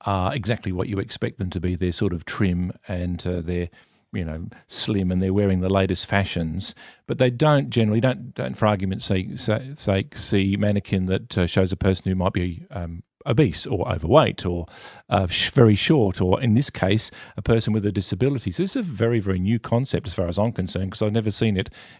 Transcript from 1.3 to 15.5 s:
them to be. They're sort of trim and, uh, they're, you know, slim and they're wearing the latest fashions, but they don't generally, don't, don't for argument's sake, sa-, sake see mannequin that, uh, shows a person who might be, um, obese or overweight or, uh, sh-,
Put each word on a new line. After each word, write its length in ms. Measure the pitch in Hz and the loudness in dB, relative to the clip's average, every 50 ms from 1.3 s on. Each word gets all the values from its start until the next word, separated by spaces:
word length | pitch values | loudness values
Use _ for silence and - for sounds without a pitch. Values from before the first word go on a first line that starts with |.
| - | -4
them 140 | - 95 90 | -4 -6 -4
to 100 | - 90 | -4 -2
be. 160 | 82 90 92 | -2 -2 -2
They're 160 | 82 92 90 | 0 0 -2
sort 220 | 85 - 107 92 87 | 0 0 0 -2 -2
of 100 | 82 - | -4 -6
trim 480 | - - - 107 92 87 87 90 90 - - - - | -6 -2 0 0 2 2 0 -2 -4 -6 -10 -10 -8
and, 360 | 95 87 90 90 87 85 - | -6 -4 -4 -4 -4 -4 -4
uh, 160 | 90 90 87 | -4 -4 -4
they're, 260 | 80 85 90 87 87 85 - - - _ _ _ _ _ - | -4 -4 -4 -4 -4 -6 -8 -14 -20 _ _ _ _ _ -8
you 100 | 98 85 | -6 -6
know, 220 | 80 78 80 95 110 - - - - | -6 -6 -8 -10 -12 -14 -18 -16 -10
slim 440 | - - - - 104 98 95 90 | -8 -6 -2 -2 0 0 2 2
and 100 | 92 92 | 2 2
they're 120 | 95 95 95 | 2 2 2
wearing 260 | 104 101 98 95 90 | 4 4 4 2 2
the 80 | 92 92 | 2 2
latest 380 | 98 98 95 92 90 - - | 2 2 2 2 0 -2 -2
fashions, 680 | - 104 98 98 - - 87 82 80 80 92 - - - - - - - _ _ | 0 0 0 0 0 -2 -4 -4 -4 -4 -4 -6 -6 -8 -10 -14 -20 -20 _ _
but 120 | - 113 90 | -4 0 2
they 100 | 127 127 | 2 2
don't 400 | 123 120 151 151 147 139 139 123 | 2 4 4 4 4 4 2 0
generally, 320 | - 120 113 107 104 117 | 2 2 2 4 4 2
don't, 340 | 120 131 131 - - 127 - | 2 2 0 -2 -8 -12 -8
don't 220 | - 127 131 131 | -8 -6 -6 -2
for 80 | - 110 | 2 2
argument's 400 | 107 104 92 98 95 95 95 - | 2 2 2 0 -2 -4 -2 -2
sake, 320 | - 101 92 92 - - | 0 0 0 -2 -4 -6
sa-, 380 | 90 - 110 107 117 127 135 143 | -4 -2 -2 -2 -2 -4 -8 -12
sake 420 | - - 104 98 98 - - - | -6 -2 0 0 0 0 -4 -8
see 400 | - - - 104 98 95 98 98 | -10 -4 0 0 2 2 2 0
mannequin 480 | 101 101 104 101 101 - - - 95 92 | 0 2 2 0 0 -2 -2 -2 0 0
that, 300 | 92 92 - 117 - - | 0 -2 -2 -4 -4 -2
uh, 100 | 101 87 | 0 0
shows 260 | 85 - 98 95 90 | 2 2 2 2 2
a 40 | 92 | 0
person 340 | - - 95 95 - - 95 | 0 2 2 2 2 0 -2
who 60 | 92 | 0
might 160 | 92 87 98 | 0 0 0
be, 320 | - 92 90 90 85 87 87 - | 0 0 -2 -2 -4 -8 -12 -12
um, 320 | - 92 87 85 85 85 - _ _ - - | -10 -10 -10 -8 -10 -12 -14 _ _ -8 -4
obese 400 | 139 113 135 151 - - - - | 0 2 2 2 2 2 -2 -4
or 200 | - 117 87 - - | -4 -2 -2 -2 -2
overweight 540 | 92 80 78 80 123 156 131 - - - - | -2 -2 2 4 6 6 6 4 2 -2 -4
or, 180 | 90 87 87 82 - - - - - - - - - | -4 -4 -4 -6 -8 -12 -18 -18 -20 -20 -18 -4 0
uh, 160 | 101 98 95 | 0 2 2
sh-, 240 | 85 - - - - | 2 0 -2 -2 2